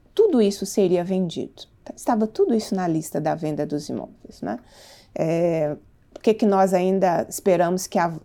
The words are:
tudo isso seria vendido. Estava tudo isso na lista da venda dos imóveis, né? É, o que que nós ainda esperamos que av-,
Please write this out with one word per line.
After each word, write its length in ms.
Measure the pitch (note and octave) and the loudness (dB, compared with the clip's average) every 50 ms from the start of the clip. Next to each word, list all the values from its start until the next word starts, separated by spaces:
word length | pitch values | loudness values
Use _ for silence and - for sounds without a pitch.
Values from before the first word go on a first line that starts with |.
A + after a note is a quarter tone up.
| _ _ _ | _ _ _
tudo 280 | - A4+ G#4 D#4 A#3+ | 2 4 4 4 4
isso 240 | G#3+ G3 G3+ - G3 | 4 4 2 -2 -6
seria 380 | - - A3+ G3 F3 F3+ F3 F3 | -2 0 0 2 2 2 0 0
vendido. 600 | F#3 F#3+ F#3 F#3 E3 - C#3 - - - - - - _ _ _ - - | 0 -2 -2 -2 -2 -4 -6 -8 -10 -12 -20 -20 -20 _ _ _ -18 -18
Estava 320 | - - - B3 G#3+ A3 | -6 -2 -2 0 0 0
tudo 260 | A3 - - G4+ F#4+ A#3 | -2 0 0 2 2 2
isso 220 | G#3+ G#3+ - G3+ | 0 0 -2 -4
na 120 | F#3 F3+ | -2 -2
lista 320 | E3+ D#3+ D#3+ D#3 - - D#3 | -2 -2 -2 -4 -4 -6 -4
da 140 | D3+ D#3 D3+ | -2 -2 -2
venda 320 | D#3+ D#3+ D#3 D3+ C#3+ D3+ | -2 -4 -4 -4 -4 -4
dos 220 | D3 D3 D3 D3 - | -4 -6 -6 -6 -8
imóveis, 520 | B2+ A2+ - - - _ - - - - - | -8 -8 -10 -12 -16 _ -20 -20 -16 -10 -8
né? 160 | F3+ A3 B3 - _ - - - - - - - _ - - | -8 -8 -8 -12 _ -20 -20 -20 -20 -20 -20 -20 _ -6 -4
É, 560 | D#3+ D#3+ E3 E3 F3 E3+ E3 D#3+ D3+ D3 D3+ - - _ _ _ _ _ - | -2 -2 0 0 0 0 0 -2 -2 -4 -4 -8 -14 _ _ _ _ _ -20
o 40 | - | -2
que 120 | - A3+ G#3+ | 0 0 2
que 120 | G#3+ B3+ | 2 2
nós 280 | G#3 G3 F#3+ F#3+ F#3+ F#3+ | 2 4 4 4 4 2
ainda 520 | F3+ F#3 F#3 F#3+ F#3+ F#3+ F3+ E3+ D#3+ - | 2 2 2 2 2 2 2 2 0 -2
esperamos 600 | - - - - G3+ F3+ E3+ F3 E3+ F3+ F#3 - | -4 -10 -2 0 2 2 4 2 0 0 -4 -4
que 100 | - - | -2 -2
av-, 220 | G3 E3+ E3+ E3 D#3 | 0 0 0 -2 -8